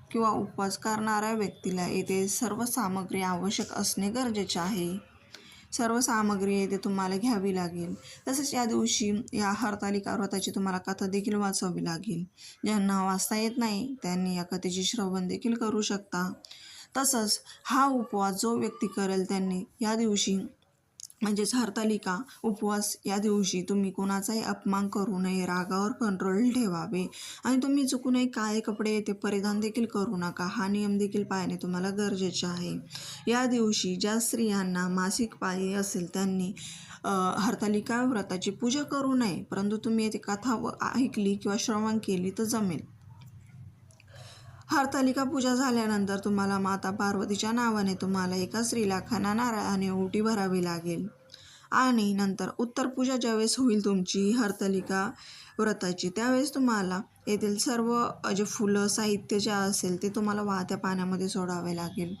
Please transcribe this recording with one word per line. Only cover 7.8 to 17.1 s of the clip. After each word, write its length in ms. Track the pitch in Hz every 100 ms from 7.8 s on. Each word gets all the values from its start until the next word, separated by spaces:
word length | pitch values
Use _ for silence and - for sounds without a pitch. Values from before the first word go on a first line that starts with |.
| 175 190 - - 262
तसेच 260 | 269 269
या 100 | 247
दिवशी 480 | 233 233 226 - 208 208 -
या 200 | 208 196 208
हरतालिका 600 | 220 202 202 202 196 196
व्रताची 340 | 196 196 -
तुम्हाला 280 | - 196 185
कथा 280 | 190 190 190
देखील 280 | 196 208
वाचावी 500 | 208 196 190 185 170
लागेल. 400 | 170 165 - 165 180 - - -
ज्यांना 400 | 202 214 196 196
वाचता 320 | 190 190 - 214
येत 220 | 220 240
नाही 360 | 226 202 269 262
त्यांनी 340 | 180 180 185 180
या 60 |
कथेचे 400 | 175 185 185 185
श्रवण 460 | 185 - 190 185 180
देखील 260 | 190 233
करू 260 | 233 220 214
शकता. 520 | 214 196 - 180 180 - - - - - - 262
तसंच 440 | 262